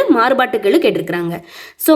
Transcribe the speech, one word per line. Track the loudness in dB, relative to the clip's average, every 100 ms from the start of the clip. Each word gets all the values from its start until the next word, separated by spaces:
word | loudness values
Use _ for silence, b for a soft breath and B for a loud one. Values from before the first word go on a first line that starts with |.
| 2 2
மாறுபாட்டு | 2 0 -2 -2 0
கெழு | 2
கேட்டிருக்கிறாங்க. | 2 -2 -6 -6 -6 -8 B B B B
So | 2